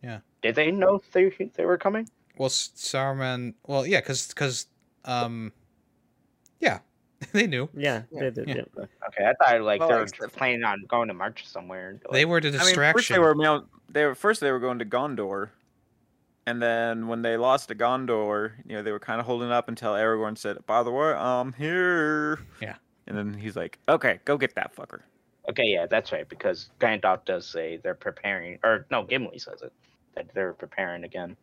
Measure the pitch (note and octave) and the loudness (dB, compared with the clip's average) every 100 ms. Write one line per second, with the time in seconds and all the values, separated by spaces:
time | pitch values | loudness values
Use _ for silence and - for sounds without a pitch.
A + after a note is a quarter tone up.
0 | B2 A2 - _ A2+ A#2 D3+ G3 F#3 G3 | -12 -12 -14 _ 0 2 2 4 4 2
1 | - F#3 F#3+ F#3+ F#3+ - F3 F3 G3 G#3+ | 0 2 2 2 -8 -2 0 2 2 -2
2 | A3+ _ _ - C3+ - - - - C3+ | -6 _ _ -4 -2 -2 -4 -8 -6 -2
3 | C3+ C3+ C3 B2+ B2 - - C#3 C3 F#3+ | -2 -2 -2 -4 -6 -10 -2 -2 2 0
4 | - C3 - - C#3+ A#2+ - _ _ _ | 2 -4 -4 -2 -2 -2 -8 _ _ _
5 | - B2 A#2+ A#2 A2 - _ _ _ _ | -4 -2 -2 -4 -10 -12 _ _ _ _
6 | _ _ _ _ _ _ D#4+ - _ _ | _ _ _ _ _ _ 0 0 _ _
7 | _ _ - G#3 G#3 C3 C3+ - C#3+ A#2 | _ _ -2 2 2 2 -4 -2 0 -2
8 | A#2+ D#3 C3+ A#2 A#2 C3 - - G2+ _ | -4 -4 -4 -4 -6 -6 -6 -12 -14 _
9 | - - G2+ C3 D3 A#2 G#2+ G#2 E3 A#2 | -10 0 2 6 6 6 4 2 4 4
10 | G#2+ - A2+ - C3 A#2+ A#2 G2+ G2 A#2+ | 2 -6 -10 -2 0 2 0 -2 0 0
11 | A2+ F#2 G2 A2+ - - F2 F#2 F#2 F#2+ | 0 -2 -6 -6 -14 -14 -12 -12 -12 -14
12 | - C3 D#3 E3+ D3+ C#3+ F3+ F3+ D3 G#3 | -4 0 2 2 0 2 4 6 6 4
13 | A3+ F#3 D#3+ D3+ D#3 D3 - _ _ D3 | 4 6 6 6 4 2 0 _ _ 0
14 | D3 B2+ G3+ A3 C#3+ C3 B2+ B2 A2+ B2 | 2 2 0 2 2 0 0 -4 -2 -2
15 | C#3+ B2 G2 G2 G#2+ _ _ _ _ _ | -2 -4 -4 -4 -8 _ _ _ _ _
16 | _ _ _ _ - A#2+ A#2+ A2+ A#2 A2+ | _ _ _ _ -6 0 2 2 0 -2
17 | A2+ A#2 A#2 A2+ B2 C3+ - A2 A#2+ B2+ | -4 -2 0 2 4 2 0 0 0 2
18 | C3 A2+ G#2+ G#2 G#2+ A2 - G#2+ G#2+ G#2 | 0 0 2 0 -2 -8 -12 -8 -6 -6
19 | - A2+ A#2 A#2+ A#2+ A#2+ A#2 A2+ A#2 G#2 | -4 -6 -2 -2 2 0 0 -4 -2 2
20 | A2 A2 A2 A2 G#2 G2+ - A2 A#2+ B2+ | 2 2 -2 -4 -8 -8 0 2 2 0
21 | D3+ A2 A#2 B2+ B2+ B2 D3+ F3+ F3+ F3 | 0 0 0 0 -2 -4 -4 0 2 2
22 | D3+ D#3 D3+ D#3 - - G#2+ G2 _ _ | 2 0 -2 -6 -10 -12 -12 -12 _ _
23 | - G#2 G#2 G#2 G#2+ F2+ E2+ - - D#3 | -10 -6 -6 -8 -8 -6 -8 -6 2 2
24 | C3 F#2 - C#3+ B2+ - - - - - | 4 0 0 0 0 -2 -8 -8 -16 -18
25 | _ _ _ _ - - A#2 F#2+ E2+ G#2+ | _ _ _ _ -8 0 2 2 2 0
26 | - D#2 D2 - - - - _ A#2+ G#2+ | 0 -6 -8 -4 -2 -2 -8 _ 0 2
27 | F#2+ F#2 - F#2 - E2 D#2+ E2 F#2 F2+ | 2 0 0 -4 -4 -6 -6 -6 -6 -4
28 | G#2 - G2+ G2 F2 F2 A2+ A2 - B2+ | -6 -6 -4 -4 -6 -2 2 2 0 -4
29 | G#2 C3 A#2 - - - B1+ _ _ _ | 0 -2 -4 -10 -14 -14 -16 _ _ _
30 | _ - E2 - F#2 E2 D#2+ - F#2 F2 | _ -14 -8 -4 -4 -6 -10 -6 -4 -6
31 | E2+ - F2 F#2 | -10 -10 -12 -14